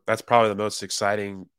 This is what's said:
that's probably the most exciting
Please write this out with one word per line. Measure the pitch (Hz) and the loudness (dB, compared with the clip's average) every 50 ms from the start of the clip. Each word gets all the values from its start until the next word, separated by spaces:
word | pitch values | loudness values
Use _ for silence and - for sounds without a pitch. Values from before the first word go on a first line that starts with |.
| _ | _
that's | - 113 - | -4 -4 -4
probably | - - 120 117 113 107 | 0 4 4 6 6 4
the | 101 | 2
most | 98 104 104 - - 101 | -2 -4 -4 -4 -6 -8
exciting | 92 - - 107 101 104 107 101 101 98 95 92 - _ | -8 -6 -2 -2 0 0 -2 -4 -6 -8 -12 -14 -18 _